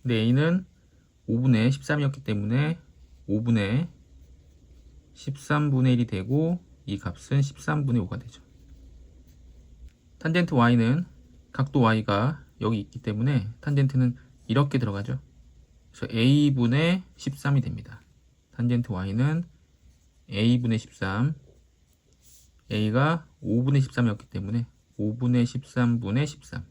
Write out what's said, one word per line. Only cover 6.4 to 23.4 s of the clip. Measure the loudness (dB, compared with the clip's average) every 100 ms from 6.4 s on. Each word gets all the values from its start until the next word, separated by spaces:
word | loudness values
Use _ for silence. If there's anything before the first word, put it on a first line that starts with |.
| 0 -2 -8 -18 -8
이 | -6
값은 | -6 -10 -2 0
십삼분의 | 0 -4 -4 -2 0 0
오가 | -2 -8
되죠. | -12 -20 -20 -20 -20 -20 -20 -20 -20 -20 -20 -20 -20 -20 -20 -20 -20 _ _ -8
탄젠트 | -2 0 2
Y는 | 4 4 4 4 0 -2 -12 -20 -20 _
각도 | -6 -2 2
Y가 | 2 2 0 0 0 -4 -12 _
여기 | -2 -2
있기 | -6 -8
때문에 | -6 -2 0 0 -2 -8
탄젠트는 | -2 0 2 2 0 -2 -16 _ -2
이렇게 | 0 2 0
들어가죠. | -2 -4 -6 -8 -10 _ -20 -20 _ _ _
그래서 | -14 -6
A분의 | 2 4 6 4 2 2 2 2 0 -4 -10
십삼이 | -10 -4 0 0
됩니다. | 0 -8 -14 -20 _ _ _ _ _
탄젠트 | -4 0 0 -2
Y는 | -6 -4 0 0 -2 -6 _ _ _ -20 _ _ _ -10
A분의 | 0 2 2 0 -2
십삼, | -4 -6 -4 0 -2 -4 -14 _ _ _ _ _ _ _ _ -20 _ _ _
A가 | -2 0 2 2 0 -6 _